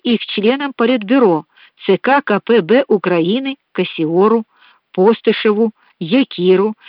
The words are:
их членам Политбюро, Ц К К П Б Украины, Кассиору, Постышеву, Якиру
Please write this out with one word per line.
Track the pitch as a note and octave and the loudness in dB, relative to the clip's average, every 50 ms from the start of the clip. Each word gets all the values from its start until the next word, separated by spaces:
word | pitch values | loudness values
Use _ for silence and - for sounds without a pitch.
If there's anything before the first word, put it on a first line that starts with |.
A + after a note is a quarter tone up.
| - | -4
их | B3 A3+ - - | -2 -2 -2 -4
членам | - - G#3+ G3 A3+ C4 C#4 C#4+ C#4 - | -6 -6 -2 0 0 0 0 -6 -8 -4
Политбюро, | - A#3 A#3 C4 A3+ G3+ F#3+ C4 C#4 B3 F#3 E3 D3+ - _ _ _ - _ _ _ - | -2 0 0 0 -2 0 0 2 2 4 2 2 0 -4 _ _ _ -20 _ _ _ -2
Ц | - F#3+ | -2 0
К | - - B3 C#4 C#4+ | 0 2 0 0 0
К | - - G3+ G3 | 0 -2 -4 -4
П | - - A#3+ A3 | 0 0 0 0
Б | E3 D#3+ A3+ C4+ C#4 | 2 2 2 2 2
Украины, | - A#3 F3+ - F#3 F3+ E3+ D#3+ F3+ A3 C4+ C4+ C4+ C4+ _ _ _ - | 2 -2 -2 0 -2 -2 0 0 -2 -2 -4 -4 -8 -10 _ _ _ -6
Кассиору, | - F3+ - - - D#3+ D3+ E3 F#3 G3+ G#3+ A3+ A#3 A3 _ _ _ _ _ _ _ _ _ - | -6 -6 -6 -4 -6 -4 -2 0 2 2 2 2 0 -2 _ _ _ _ _ _ _ _ _ -2
Постышеву, | F3+ F#3 A3+ A3+ - - A3+ G#3 - - A3 G#3 G#3 A#3 A3 - _ _ _ _ - | 0 2 2 2 2 0 -2 -2 0 0 -2 0 0 0 -2 -4 _ _ _ _ -12
Якиру | F3+ D#3 G#3 C4+ B3 - - - F3+ F#3 F#3 F#3 G3 A3 A3 _ _ | -6 -2 0 0 0 -2 -4 -2 2 2 2 2 2 -2 -4 _ _